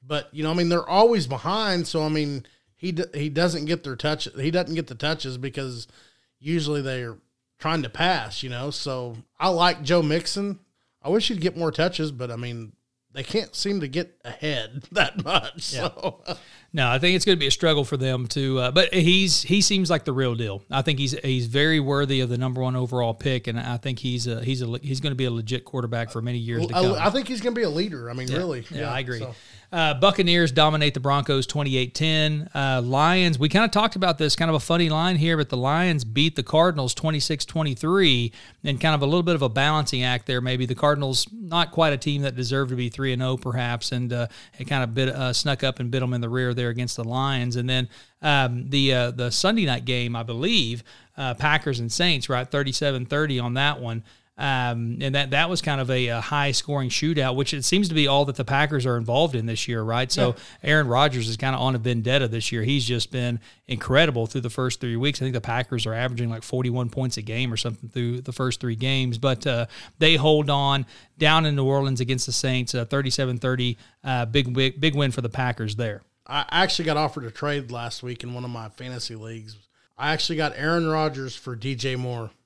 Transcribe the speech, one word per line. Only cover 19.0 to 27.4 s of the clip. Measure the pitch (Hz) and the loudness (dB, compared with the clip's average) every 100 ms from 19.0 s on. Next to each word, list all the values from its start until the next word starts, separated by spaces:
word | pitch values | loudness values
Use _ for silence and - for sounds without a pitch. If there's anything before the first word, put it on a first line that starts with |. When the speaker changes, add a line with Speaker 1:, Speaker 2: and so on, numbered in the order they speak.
| 165 185 190 156 | 4 6 4 2
Speaker 2:
he | - 202 | 2 4
seems | 196 196 175 | 4 2 2
like | 165 - | 0 0
the | |
real | 131 131 113 | 0 0 0
deal. | 113 98 - | -4 -6 -4
I | 135 | -2
think | 139 143 | 0 0
he's, | 139 | 0
he's | 147 139 127 120 | -2 0 0 0
very | 127 151 156 | 2 4 4
worthy | 139 143 139 135 | 2 0 2 0
of | 127 | 0
the | 120 | 0
number | 131 127 | -2 -2
one | 127 127 | -2 0
overall | 123 123 117 110 | -2 0 0 0
pick, | 147 127 117 | -2 -2 -2
and | 117 | -6
I | 120 120 | -4 -6
think | 139 123 | -4 -6
he's | 131 123 120 | -4 -4 -4
a, | 117 | -4
he's | 117 131 | -2 -2
a | 123 | -4
le-, | 120 | -6
he's | 143 131 | -4 -4
gonna | 147 131 | -4 -2
be | 127 | -2
a | |
legit | 117 110 127 - | -2 -4 -6 -6
quarterback | 131 120 117 113 | -6 -4 -4 -4
for | 117 | -6
many | 117 123 | -4 -4
years | 117 117 113 | -4 -2 0
to | 143 | 2
Speaker 1:
I, | |
Speaker 2:
come. | 185 185 | 2 2
Speaker 1:
I | 180 | 2
think | 233 269 | 0 -4
he's | 247 | -4